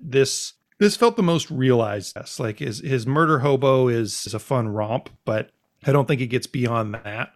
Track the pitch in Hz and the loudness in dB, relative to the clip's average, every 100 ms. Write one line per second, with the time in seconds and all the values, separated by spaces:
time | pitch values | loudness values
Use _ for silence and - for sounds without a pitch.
0 | 156 135 135 - - - _ - 202 - | -2 2 2 -2 -8 -14 _ 0 2 4
1 | 233 233 175 165 - 135 131 120 107 104 | 2 4 2 0 -2 0 4 4 2 -4
2 | 98 107 - - 117 104 123 110 160 131 | -8 -14 -12 -8 -8 -6 -8 -8 -4 -2
3 | 113 147 160 147 143 135 135 131 127 117 | 0 2 2 2 2 4 4 4 4 2
4 | 104 - - 110 - 131 110 104 107 120 | -2 -6 -8 -8 -2 -2 0 -2 -2 -4
5 | - - - 110 - _ _ _ - 143 | -6 -10 -4 -4 -4 _ _ _ 0 2
6 | 135 135 123 123 - 131 120 117 107 104 | 2 -2 -2 -4 -4 -2 0 0 -2 -6
7 | 104 107 - | -8 -8 -10